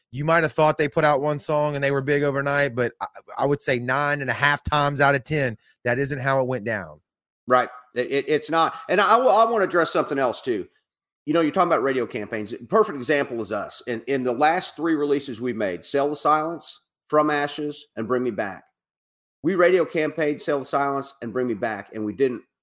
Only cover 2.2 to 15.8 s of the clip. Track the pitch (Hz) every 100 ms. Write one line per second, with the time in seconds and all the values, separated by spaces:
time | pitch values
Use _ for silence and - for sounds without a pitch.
2.2 | 143 139 143 143 143 120 117 - 98 -
3.2 | - 101 139 147 - 127 123 135 147 143
4.2 | 131 107 143 147 - 147 143 139 143 139
5.2 | - 151 131 110 _ _ 120 123 139 143
6.2 | 135 135 127 123 107 104 80 78 _ _
7.2 | _ _ - 123 117 - - 120 123 139
8.2 | 139 151 147 165 156 - - 185 196 233
9.2 | 254 208 226 233 180 175 156 165 131 139
10.2 | 127 - 131 107 85 _ _ _ _ _
11.2 | - 165 156 185 175 147 135 131 113 117
12.2 | 104 110 104 120 113 214 214 143 120 143
13.2 | 139 120 101 104 92 - - 113 127 135
14.2 | 127 120 151 175 - - 165 156 147 143
15.2 | 139 110 123 110 101 87